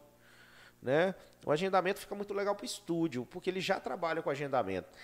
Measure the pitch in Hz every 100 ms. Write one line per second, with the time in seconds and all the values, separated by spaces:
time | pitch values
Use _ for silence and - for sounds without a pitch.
0 | - - - - - - - - 120 147
1 | 190 180 - - - 151 190 185 180 196
2 | - 202 202 202 202 202 247 - - 170
3 | 165 123 117 180 185 185 165 196 - 233
4 | 170 160 156 139 143 131 95 95 - -